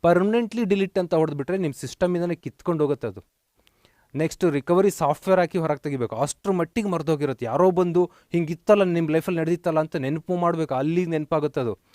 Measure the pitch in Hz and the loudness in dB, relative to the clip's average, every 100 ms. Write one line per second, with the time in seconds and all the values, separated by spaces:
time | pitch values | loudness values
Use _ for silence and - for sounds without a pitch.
0 | 170 175 202 226 226 220 208 196 190 196 | 4 4 4 0 -2 -4 0 2 0 -2
1 | 175 165 160 143 135 190 165 131 127 - | 0 2 0 -2 -4 -2 -4 -6 -12 -2
2 | 180 180 175 165 135 - - 165 147 143 | 0 0 -2 -4 -8 -8 -4 0 0 0
3 | 113 95 - _ _ _ _ _ _ _ | -6 -10 -20 _ _ _ _ _ _ _
4 | _ 135 156 - 180 143 131 175 196 - | _ -4 -4 0 0 0 0 2 2 0
5 | 147 151 - 190 170 180 160 147 151 139 | -2 -2 0 2 2 -2 -2 -4 -4 -4
6 | 117 113 143 - 196 185 165 - 208 170 | -4 -2 -4 -4 -2 -2 0 -2 -2 -2
7 | 156 151 143 131 117 131 185 180 180 175 | -2 -2 -2 -4 -4 4 4 4 2 2
8 | 175 - _ 170 156 165 - 208 185 170 | 0 -4 _ -2 -2 -4 4 4 4 0
9 | 160 160 160 170 160 170 175 156 156 160 | 0 0 0 -2 -2 -2 0 -2 -2 -4
10 | 131 156 - 180 175 170 156 131 147 170 | -4 -6 -4 -2 0 0 -2 -2 0 0
11 | 175 156 151 160 147 139 120 98 _ | 0 -2 -2 -2 -2 -2 -4 -6 _